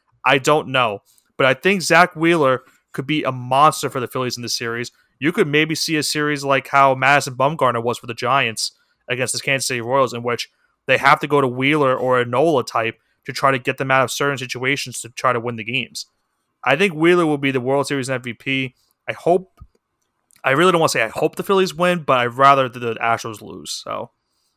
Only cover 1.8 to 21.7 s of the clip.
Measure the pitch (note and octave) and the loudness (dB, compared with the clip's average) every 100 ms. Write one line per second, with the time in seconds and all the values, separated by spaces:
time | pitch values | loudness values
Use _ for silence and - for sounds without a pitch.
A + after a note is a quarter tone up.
1.8 | C#3+ E3 F3+ D#3+ E3 E3+ C3+ B2+ - _ | 4 4 4 2 2 4 2 0 -4 _
2.8 | _ - C#3 D#3 C3 C3 B2 C3 D3+ C#3+ | _ -10 -4 -2 -2 -6 -2 4 4 2
3.8 | C#3 C3+ A#2+ C3 B2+ A#2+ A#2 - A#2+ A#2 | -4 -6 -6 -4 -6 -6 -6 -6 -6 -6
4.8 | - - _ _ C#3 A3 D#3+ D3+ D#3 D#3+ | -10 -14 _ _ -2 0 2 2 0 -2
5.8 | - D#3 C#3 D3+ D3 D3 C#3 C3+ - C#3 | -4 -2 -2 -2 -2 -2 0 -2 2 4
6.8 | C#3 C3 C3 C#3+ C#3 B2 C3+ D#3+ C3 A#2+ | 4 4 4 2 2 -2 -2 2 0 0
7.8 | A#2 A#2 A#2+ A2 B2 C3+ B2 G#2+ - - | -2 -4 -8 -6 -2 0 -2 -4 -8 -10
8.8 | _ _ - B2+ B2 B2 - C3+ - B2+ | _ _ -8 -6 -4 -6 -4 -2 -2 -6
9.8 | A#2 C#3 B2+ A#2+ A#2+ A#2 - _ _ _ | -2 0 0 -4 -6 -6 -8 _ _ _
10.8 | - B2+ C3+ D3+ D3 C#3+ C3+ B2 C3+ D3+ | -2 2 4 2 2 2 2 0 0 2
11.8 | C3+ C3 C3 B2 A#2+ B2 E3 C#3 A2+ A#2+ | 2 2 2 0 2 2 2 2 0 -2
12.8 | A2+ - _ _ - B2 C3+ C3 C3 C3 | -4 -6 _ _ -14 -2 0 2 -2 -4
13.8 | C3+ C3 B2 - C#3+ C3+ B2+ B2 B2+ C#3 | 0 2 2 0 -2 -4 -8 -6 -4 -4
14.8 | - A#2 A#2 - C3 A#2+ A#2 A#2 G#2+ C3 | -6 -12 -14 -4 -2 0 -2 -8 -6 -6
15.8 | A#2 - - _ _ _ _ _ B2+ C#3+ | -8 -12 -16 _ _ _ _ _ 0 2
16.8 | G3 D3+ E3 F3+ D#3+ D3 C#3 C3 B2 C#3 | 2 2 4 4 2 0 -2 -2 0 0
17.8 | C#3 C#3+ B2 B2+ B2 A2 - C3+ C3 - | 0 -4 -4 -6 -8 -10 -6 -4 -4 -10
18.8 | _ _ - A#2 - F3+ F#3 _ - _ | _ _ -12 -4 0 0 -2 _ -20 _
19.8 | _ _ _ _ _ _ C#3 C3+ F3+ E3+ | _ _ _ _ _ _ 0 2 2 2
20.8 | D#3 C3+ A2+ - D#3 - F3+ G3 F#3 | 2 0 -4 -2 -4 -4 -2 0 0